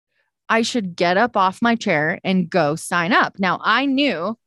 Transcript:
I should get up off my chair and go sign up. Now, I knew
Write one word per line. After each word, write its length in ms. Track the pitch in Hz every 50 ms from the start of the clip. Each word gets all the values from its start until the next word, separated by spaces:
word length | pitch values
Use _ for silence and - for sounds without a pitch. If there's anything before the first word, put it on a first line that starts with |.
| _ _ _ _ _ _ _ _ _ -
I 100 | 220 226
should 340 | 233 - - 240 196 180 170
get 220 | - 180 175 180
up 220 | 196 240 226 - 208
off 240 | 185 190 190 -
my 120 | 233 233 233
chair 460 | 233 - 208 165 147 151 160 185 -
and 280 | - 185 185 185 175 160
go 260 | - 180 151 143 160
sign 380 | 165 - - 185 175 170 175 269
up. 240 | 359 - 147 _ -
Now, 220 | 190 180 160 -
I 240 | - 196 220 247 277
knew 500 | 277 262 269 294 269 185 156 175 208 226 _ _